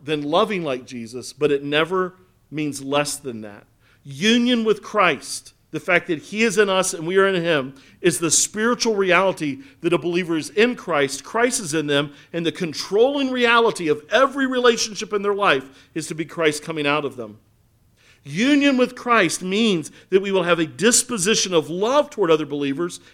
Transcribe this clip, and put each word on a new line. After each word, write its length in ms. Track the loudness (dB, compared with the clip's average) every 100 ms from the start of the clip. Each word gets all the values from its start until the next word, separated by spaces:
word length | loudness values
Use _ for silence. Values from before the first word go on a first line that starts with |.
than 200 | -6 -4
loving 400 | 0 2 2 0
like 220 | -4 -6 -8
Jesus, 460 | -12 -10 -12 -14
but 200 | -2 0
it 120 | 0
never 520 | 0 0 0 0 -4 -8 _ _ _
means 340 | -8 -6 -6
less 340 | -2 -2 -2 -6
than 240 | -10 -12
that. 240 | -14 -18 -20 _ _ _
Union 600 | -18 -2 2 2 2 2
with 200 | 0 -2
Christ, 720 | -2 0 2 0 -6 -14 -14 _ _
the 100 | -8
fact 280 | 0 0 0
that 120 | -6
he 240 | -6 0
is 140 | 2 2
in 100 | 2
us 260 | 2 -2
and 140 | -4 -2
we 80 | 2
are 120 | 2
in 140 | 2
him, 320 | 0 0 -2 -10 -20 _
is 180 | -2 0
the 100 | 0
spiritual 640 | 0 0 -2 0 0 0
reality 680 | 0 2 2 2 0 -6 -8 -12 _
that 140 | -2
a 40 | -2
believer 380 | 0 -2 -2 -4
is 140 | -2
in 260 | 0 0 0
Christ, 480 | -2 0 0 -2
Christ 380 | -6 0 0 0
is 120 | -2
in 140 | -2 0
them, 260 | 0 -2 -8 -10
and 120 | -4 -4
the 60 |
controlling 800 | -4 -6 -6 -2 2 2 2 -2
reality 560 | 0 4 4 4 2 0
of 160 | -2 0
every 340 | 2 2 2 -2
relationship 680 | 2 4 4 -2 -6 -6
in 80 | -4
their 120 | -2
life 560 | 0 2 2 -2 -16 _
is 140 | -10 -8
to 80 | -8
be 100 | -8
Christ 360 | 0 0 0
coming 240 | -4 -4 -2
out 200 | -2 -2
of 100 | -8
them. 240 | -12 -16 _ _ _ _ _ _ _ _
Union 520 | -10 -2 2 4 4 4
with 220 | 0 -2
Christ 440 | 0 2 2 -2
means 500 | -4 0 2 0 -2 -14 _
that 120 | 0
we 120 | 2
will 100 | 0
have 160 | 2 0
a 60 | 0
disposition 880 | 0 2 2 0 -2 0 0 2
of 160 | 0 0
love 400 | -2 2 2 2
toward 200 | 0 2
other 160 | 2 2
believers 540 | -4 -2 -2 -4 -8 -18